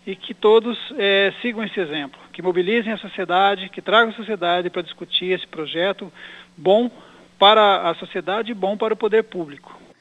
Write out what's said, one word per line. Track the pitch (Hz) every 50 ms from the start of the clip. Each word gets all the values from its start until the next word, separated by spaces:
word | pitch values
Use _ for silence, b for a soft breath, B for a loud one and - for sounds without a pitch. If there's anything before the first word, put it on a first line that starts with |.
| _
e | 202 190
que | - - - 233
todos, | - - 208 220 226 214 240 226 - - - 294
é, | 285 202 202 196 196 196 190 185 -
sigam | - 240 226 214
esse | 220 190 - 208
exemplo, | 180 147 151 156 180 165 - - - -
que | - -
mobilizem | 170 185 175 180 180 180 226 240 208 220
a | 220 180
sociedade, | - 190 - - 185 170 175 185 196 196 202 190 190 180
que | - 190
tragam | - - 190 226 233 226
a | 214
sociedade | - 214 190 220 180 175 175 175 180 175 175
para | - 180
discutir | 170 - - - 180 - - - 180
esse | 180 185 175 -
projeto | - - 160 156 139 131 165 175 196 190 - 208 175 B B B B B B B B _
bom | - 147 175 196 220 247 240 B B B B B B B B _ -
para | 196 202 214 220 214 202 196 180 180 170
a | 165
sociedade | - 185 - - 190 156 170 190 220 226 214
e | 240
bom | 196 185 196 214
para | - 226 220 214
o |
poder | 208 240 208 202 220 220
público. | - - 185 165 147 143 139 _ - - - - - b b